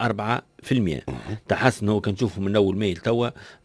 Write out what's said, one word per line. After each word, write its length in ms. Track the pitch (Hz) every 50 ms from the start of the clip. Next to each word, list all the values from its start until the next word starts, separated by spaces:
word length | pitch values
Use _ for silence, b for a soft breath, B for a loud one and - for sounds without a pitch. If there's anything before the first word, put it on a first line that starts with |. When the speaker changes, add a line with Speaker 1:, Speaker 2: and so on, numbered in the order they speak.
Speaker 1:
أربعة 400 | 120 117 104 101 104 110 120 127 - _ _ - -
في 80 | -
المية. 320 | 139 123 104 87 73 64 -
Speaker 2:
مهم. 300 | - 64 60 - - 107 107 -
Speaker 1:
تحسن 420 | - 98 95 123 131 - - 104 101
هو 120 | 107 104
كنشوفوا 420 | - 107 98 - 127 101 - 98 95
من 120 | 98 104
أول 220 | 107 101 95 82
ماي 160 | 101 107 98 87
لتوا 360 | - - 113 117 117 120 117 B B B B B B -